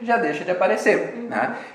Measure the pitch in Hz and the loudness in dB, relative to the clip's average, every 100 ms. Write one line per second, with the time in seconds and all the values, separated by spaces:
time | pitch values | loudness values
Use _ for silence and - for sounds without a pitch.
0 | 233 226 151 147 - 180 190 214 254 165 | 0 0 2 -2 -2 0 2 4 4 2
1 | - - 233 - 123 233 - | 0 -6 -6 -2 -2 -4 -12